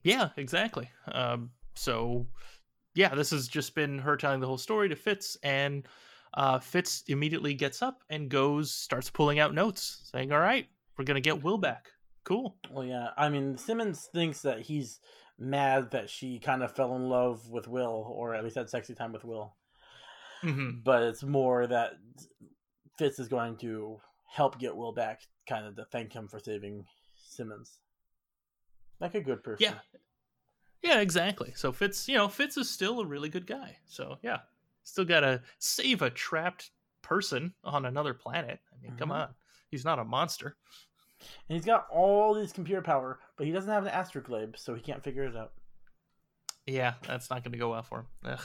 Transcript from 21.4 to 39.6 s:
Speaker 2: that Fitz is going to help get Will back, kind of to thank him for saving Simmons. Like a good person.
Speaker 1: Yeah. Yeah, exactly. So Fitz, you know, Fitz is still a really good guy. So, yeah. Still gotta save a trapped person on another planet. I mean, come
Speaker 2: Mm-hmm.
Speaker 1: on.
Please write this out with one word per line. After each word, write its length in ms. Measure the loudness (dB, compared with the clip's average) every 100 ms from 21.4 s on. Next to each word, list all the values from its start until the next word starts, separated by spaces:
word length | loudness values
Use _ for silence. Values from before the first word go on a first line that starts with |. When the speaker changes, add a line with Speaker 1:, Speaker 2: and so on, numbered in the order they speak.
| 4 4 4
Speaker 2:
that 260 | 2 0 -4 -20 -20 -20 _ -20 _ _ _ _ -2
Fitz 220 | 0 0
is 80 | -4
going 300 | -2 -2 -6
to 420 | -6 -6 -8 -12 _ _ _
help 260 | 2 2 2
get 180 | -6 -6
Will 160 | -6
back, 300 | -4 -4 -6 -18 _
kind 200 | -8 -8 -8
of 80 |
to 80 | -14 -8
thank 220 | -8 -8
him 160 | -12 -12
for 100 | -12
saving 460 | -8 -6 -6 -12 -14 _ _ _ -18
Simmons. 520 | -12 -12 -12 -18 _ _ _ _ _ _ _ _ _ _ -20 -20 -10
Like 140 | -6
a 40 | -4
good 220 | -4 -4
person. 180 | -6 0
Speaker 1:
Yeah. 80 | 0 0 -16 -20 _ _ _ _ _ _ _ _
Yeah, 200 | 4 6
exactly. 500 | 6 4 2 -2 -8 -2
So 160 | -2
Fitz, 340 | 2 0 0 2
you 80 |
know, 140 | 4 4
Fitz 260 | 2 -2
is 140 | 0 -4
still 320 | -2 -2 0
a 40 |
really 220 | -4 -4 -4
good 180 | -6
guy. 300 | -6 -10 -10 -18 _
So, 300 | -12 -10 -8
yeah. 140 | -6 -6 -8 _ _ _
Still 180 | -6 -2
gotta 380 | 6 6 6 2 -4 _
save 420 | -4 0 2 2
a 80 | 2
trapped 600 | 0 -2 0 -2 -4 -20 _ _ _
person 520 | 0 0 2 -2 -4 -8
on 200 | -2 -2
another 280 | 0 -2 -2
planet. 480 | -4 -6 -6 -6 -10 _
I 80 | -20
mean, 140 | -16 -6
come 120 | -4
Speaker 2:
Mm-hmm. 100 | -4
Speaker 1:
on. 60 | -6 -10 _ _